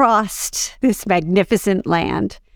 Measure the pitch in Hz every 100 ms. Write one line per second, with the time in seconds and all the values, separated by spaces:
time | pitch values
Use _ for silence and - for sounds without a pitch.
0 | 240 214 208 - - - - - 262 202
1 | 190 175 160 190 180 180 202 185 - 165
2 | - - 196 - _